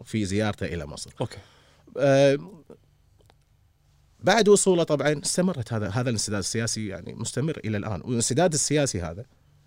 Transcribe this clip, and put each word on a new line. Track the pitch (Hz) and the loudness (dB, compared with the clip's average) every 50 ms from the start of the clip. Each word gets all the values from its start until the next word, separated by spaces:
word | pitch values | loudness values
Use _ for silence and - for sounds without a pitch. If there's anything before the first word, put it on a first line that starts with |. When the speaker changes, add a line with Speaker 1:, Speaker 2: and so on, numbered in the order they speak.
| - | -12
Speaker 1:
في | - - 110 104 | -6 -4 -4 -2
زيارته | 90 98 104 107 104 101 - 98 | 0 0 0 0 -2 -2 -4 -6
إلى | 76 85 85 73 | -6 -6 -6 -8
مصر. | 73 73 - - 113 - - | -10 -10 -12 -14 -14 -8 -8
Speaker 2:
أوكي. | 127 - - 101 - - _ _ _ _ _ _ _ - - - | -8 -8 -8 -16 -20 -20 _ _ _ _ _ _ _ -12 -4 0
Speaker 1:
آه، | 143 139 135 135 139 139 139 147 165 185 208 156 - - - _ _ _ _ _ _ _ _ _ _ _ _ _ _ _ _ _ _ _ _ _ _ _ _ _ _ _ _ - | 2 4 6 6 6 4 4 2 -4 -12 -20 -20 -20 -20 -20 _ _ _ _ _ _ _ _ _ _ _ _ _ _ _ _ _ _ _ _ _ _ _ _ _ _ _ _ -2
بعد | 117 175 202 233 208 208 | 2 4 4 6 8 8
وصوله | 202 185 - 190 180 170 | 8 6 6 4 4 4
طبعا | 160 - 151 139 135 147 151 147 - | 4 2 0 2 2 0 0 0 -2
استمرت | - - 185 175 190 175 131 113 - | -4 0 0 0 0 0 -2 -6 -4
هذا، | 117 107 104 95 | -4 -4 -2 -2
هذا | 95 127 123 127 | -2 -2 -2 0
الانسداد | 117 98 - 104 107 101 | -2 -2 -2 -2 -4 -4
السياسي | 87 - - 113 117 110 - 110 107 | -4 -2 -4 -4 -2 -2 -4 -4 -6
يعني | 98 92 - 98 - - | -8 -8 -10 -12 -12 -10
مستمر | - 120 - - 123 135 160 - - - | -10 -8 -6 -4 -4 -4 -4 -4 -4 -4
إلى | 110 107 | -4 -4
الآن. | 101 - 107 101 80 - | -4 -4 -4 -6 -6 -4
والانسداد | 110 123 117 113 - 120 143 180 185 | -4 -2 -2 0 0 2 2 2 2
السياسي | 156 139 - - 143 151 143 - - 90 | 2 0 0 0 0 0 0 0 -2 -4
هذا، | 85 80 85 98 131 _ _ _ _ _ _ _ _ | -6 -6 -10 -12 -14 _ _ _ _ _ _ _ _